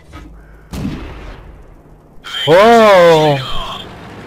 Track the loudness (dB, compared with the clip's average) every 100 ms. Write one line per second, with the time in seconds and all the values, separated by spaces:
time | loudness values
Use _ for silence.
0 | _ -20 -20 -20 -20 -20 -18 -12 -12 -12
1 | -16 -18 -20 -20 -20 -20 -20 -20 _ _
2 | _ -20 -14 -8 0 2 4 4 4 4
3 | 4 4 2 -2 -4 -8 -8 -12 -18 -20
4 | -20 -20